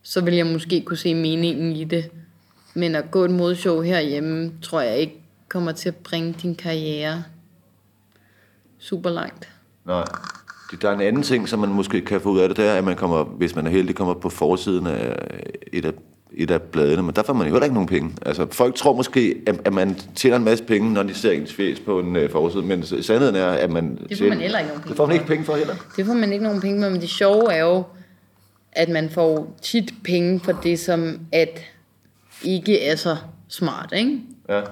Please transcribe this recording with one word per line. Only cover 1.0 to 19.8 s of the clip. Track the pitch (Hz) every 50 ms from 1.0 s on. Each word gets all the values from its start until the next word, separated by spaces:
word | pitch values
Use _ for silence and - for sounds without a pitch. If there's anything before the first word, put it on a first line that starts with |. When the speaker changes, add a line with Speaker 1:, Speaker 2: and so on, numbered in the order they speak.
| - 180 160
Speaker 1:
meningen | 165 160 156 160 165 170 170 151 135 165 165
i | 160 156 160
det. | 160 170 170 160 165 - - - _ _ _ _ _ _ _ _ _ _
Men | 170 175 165 160
at | 151 147 160
gå | 165 190 180
et | 175
modeshow | 180 180 175 175 180 175 - 190 170 160
herhjemme, | 165 175 185 170 151 147 143 143 151 160 160 160 165 165 160 -
tror | - - 170 160
jeg | 131 117 107
ikke | 131 160 160 - - - _ _ _ _ _
kommer | - 185 175 165
til | 160 - - 180
at | 170
bringe | - - - - 165 165 170 165 165
din | - 180 165
karriere | - - 170 160 160 156 156 151 147 151 156 160 170 170 - - - _ _ _ _ _ _ _ _ _ _ _ _ _ _ _ _ _ _ _ _ _ _ _ _ _ _ _ _
super | - - 202 170 175 180
langt. | 170 165 170 - - - - - - _ _ _ _ _ _
Speaker 2:
Nej. | 87 90 90 82 - - - - - - - _ - - - - -
Det, | - 87
der | - 104
er | 101
en | 101
anden | 101 101 110 139 143
ting, | 135 131 120 101 92
som | 117 107
man | 104 101
måske | 98 101 92 98 - 92
kan | 87 - 104 95
få | 92 101
ud | 98 95
af | 92
det, | 92 95
det | - 107
er, | 104 104
at | 92 95
man | 95 90
kommer, | - 95 90 82 80 76
hvis | - - - 87 80 -
man | 80 78
er | 80
heldig, | 87 95 92 92 92
kommer | - 98 90 87
på | 87 - 90
forsiden | 85 - - 76 92 90 - 104 92 90 87
af | 85 73 55 55 60 - 50 50 50 50 50 50 - - - - - -
et | 87 80
af, | 80 78 - - - _ _ _ _ -
et | - 82 82
af | 87 78
bladene, | 85 82 76 80 73 73 78 92 90
men | 82 82
der | 104 110
får | - 135
man | 120 85
jo | 76 80
heller | 120 -
ikke | 147 127
nogen | 110 92 92
penge. | 95 76 71 82 85 - -
Altså, | 65 76 85 87 -
folk | - - 123 123 123
tror | - - 147 123
måske, | 120 127 - - 131 117 95 - - -
at, | 107 101 104 -
at | - 98
man | 95